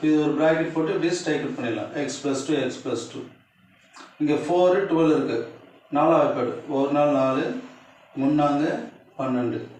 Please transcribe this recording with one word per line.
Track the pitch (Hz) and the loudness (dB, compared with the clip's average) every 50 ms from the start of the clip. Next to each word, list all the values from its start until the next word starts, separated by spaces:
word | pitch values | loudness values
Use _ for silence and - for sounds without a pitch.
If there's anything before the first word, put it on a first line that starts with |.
| - | 4
இது | 156 156 151 151 | 4 4 4 4
ஒரு | 143 139 | 2 2
பிராக்கெட் | 135 156 160 160 160 165 - 151 | 2 4 4 4 2 0 -2 -2
போட்டு | 160 160 156 - | -2 -2 0 0
இப்படியே | - 156 170 175 - | 0 0 0 -2 -2
ஸ்ட்ரைக் | - 156 151 139 139 | -2 -2 -2 -2 -2
அவுட் | 131 127 | -4 -6
பண்ணிடலாம். | - 123 120 110 104 101 - - 147 143 | -6 -6 -6 -4 -6 -6 -8 -6 -6 -6
x | 127 - - - | -6 -6 -6 -4
plus | 143 131 131 - | -2 -2 -2 -2
two, | - 151 139 127 | -2 -2 0 0
x | 123 - - - | -2 -4 -6 -6
plus | 131 120 110 - - | -4 -4 -4 -6 -8
two. | - - - - - - _ _ _ _ _ _ _ _ _ _ _ - - - - _ | -12 -14 -14 -14 -18 -20 _ _ _ _ _ _ _ _ _ _ _ -20 -20 -20 -6 _
இங்க | 151 143 151 - - | 0 0 0 0 0
ஃபோர், | 151 175 180 180 180 180 202 196 170 | 0 2 4 4 4 4 4 2 2
டுவெல் | 160 160 160 156 151 | 2 2 4 4 4
இருக்கு. | 135 131 - - - - - - - - - - - _ _ 143 | 2 2 0 -2 -4 -4 -6 -14 -20 -20 -20 -20 -20 _ _ 0
நாலாவது | 143 156 165 165 151 117 - - | 2 4 4 4 4 4 2 0
பேர்டு. | 127 123 120 - - - 143 147 | -2 -2 -4 -4 -8 -8 -4 -2
ஒரு | 135 139 143 147 | 0 0 2 2
நாள் | 143 147 147 143 135 | 2 2 4 4 2
நாலு, | 131 131 131 - - - 127 - - - - - - - - _ - _ - 135 | 2 2 0 0 -2 -4 -6 -8 -10 -14 -20 -20 -20 -20 -20 _ -20 _ -6 -2
முன்னாங்க | 135 143 151 147 147 143 143 143 151 165 - - 117 - - - - - _ - | 0 2 2 4 2 2 2 0 0 -2 -2 -4 -8 -12 -16 -20 -20 -20 _ -6
பன்னெண்டு. | 135 131 127 123 120 117 104 110 117 - - - | -4 -2 -2 -2 -2 -2 -4 -6 -8 -10 -16 -20